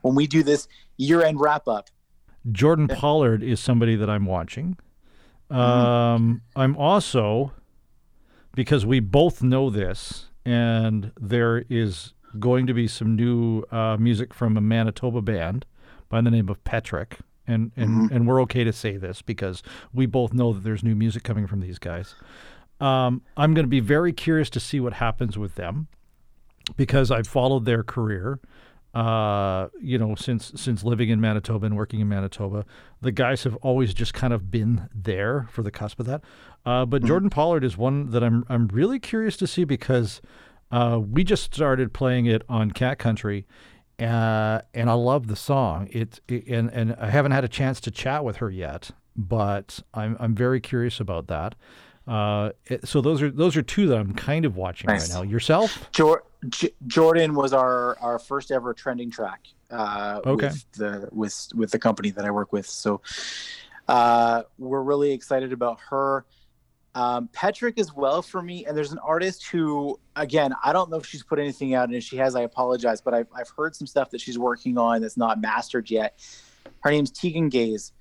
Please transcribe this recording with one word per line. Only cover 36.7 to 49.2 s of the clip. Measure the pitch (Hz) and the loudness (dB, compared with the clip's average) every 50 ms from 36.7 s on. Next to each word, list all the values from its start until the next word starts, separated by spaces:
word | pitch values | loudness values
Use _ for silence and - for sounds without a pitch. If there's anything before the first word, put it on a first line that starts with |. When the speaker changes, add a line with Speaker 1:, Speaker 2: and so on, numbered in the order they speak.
| 123 127 127 | 2 2 2
Speaker 2:
but | 117 123 - | 2 0 0
Speaker 1:
Mm-hmm. | - 113 | 2 4
Speaker 2:
Jordan | 156 185 196 202 | 2 4 2 2
Pollard | - 143 151 170 170 156 | 2 2 2 4 2 2
is | 131 127 82 95 | 0 -2 -2 0
one | 117 131 139 143 143 131 | 0 0 0 0 -2 0
that | 113 120 120 | 0 2 2
I'm, | 117 117 120 120 - | 4 2 2 0 0
I'm | 127 117 117 104 | 0 0 0 2
really | 92 120 160 220 269 262 | 2 2 2 2 0 -2
curious | - - - 220 220 220 - | -4 -4 -2 0 0 -2 -2
to | - 196 | -2 -4
see | 165 - - 180 | -2 0 -2 0
because, | 139 139 - - - 131 123 117 104 - - - - - - - - _ _ _ _ | 0 0 -4 0 0 2 2 2 0 -4 -12 -20 -20 -20 -20 -20 -20 _ _ _ _
uh, | 123 120 120 117 117 113 | 0 2 2 2 2 0
we | 107 101 117 156 | -2 0 2 2
just | 185 185 214 - - | 4 4 2 0 0
started | - - 143 156 143 131 127 131 104 - | -6 -2 0 2 2 2 2 0 -2 -2
playing | - 135 127 123 127 117 | 0 0 2 2 4 4
it | 120 110 113 - - | 4 2 2 0 -2
on | 123 110 110 107 | 0 0 0 0
Cat | 92 - 127 127 139 - | 0 0 0 -2 0 0
Country, | - 120 110 - - 107 101 101 98 _ _ - - - - _ _ _ _ - | 0 0 0 0 -2 -4 -4 -4 -8 _ _ -20 -20 -20 -20 _ _ _ _ -6
uh, | 117 117 117 113 113 113 110 110 107 107 110 110 - _ - | -2 0 0 2 2 2 2 2 0 0 0 -2 -4 _ -6
and | 117 117 117 | -2 0 2
I | 113 | 2
love | 120 120 120 135 147 123 107 | 2 2 2 2 0 0 -4
the | 104 | -6
song. | - - - 139 139 127 98 78 82 98 95 | -6 -2 0 0 2 2 0 0 -4 -6 -6
It, | - 117 113 107 - - _ | -4 -4 -4 -4 -8 -20 _
it, | - 120 120 - - | -6 -6 -6 -4 -4
and, | 123 117 117 117 | -2 -2 -2 -2
and | - 120 113 113 120 - | 0 -2 -2 -2 -2 -4
I | 113 104 | -2 2
haven't | 110 147 139 143 | 2 2 4 4
had | 131 135 131 | 2 2 0
a | 117 | -2
chance | - - 143 131 131 - | -2 -2 -2 -2 -2 -4
to | - 113 | -8 -10
chat | - - - 135 139 151 147 | -10 -6 -4 -4 -2 -2 -4
with | 120 101 - | -4 -6 -6
her | 123 104 | -6 -8
yet, | 95 92 90 73 71 - - - - _ _ _ _ | -6 -8 -8 -8 -10 -12 -14 -16 -20 _ _ _ _
but | 117 | -8